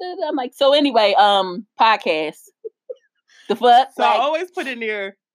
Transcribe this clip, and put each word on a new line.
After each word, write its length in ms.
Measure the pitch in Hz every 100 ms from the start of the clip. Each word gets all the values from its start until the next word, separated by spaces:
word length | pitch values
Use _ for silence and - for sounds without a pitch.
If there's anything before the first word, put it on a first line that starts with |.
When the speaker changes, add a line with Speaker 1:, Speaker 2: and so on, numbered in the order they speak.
| 359 359
Speaker 1:
da, 60 |
da." 60 | 311
I'm 80 | 302
like, 180 | 247
"So 200 | - 277
anyway, 420 | 294 285 233 208 196
um, 480 | 208 202 190 180 - -
podcast." 640 | 226 214 - 156 156 - _ _ 440 _ _ - _ _ _ _ -
The 80 | -
fuck? 340 | 247 240 262 -
Speaker 2:
So 80 |
I 60 | -
Speaker 1:
Like 80 | 220
Speaker 2:
always 320 | 277 320 359
put 160 | - 269
in 140 | 240
there 340 | 220 214 196 196 _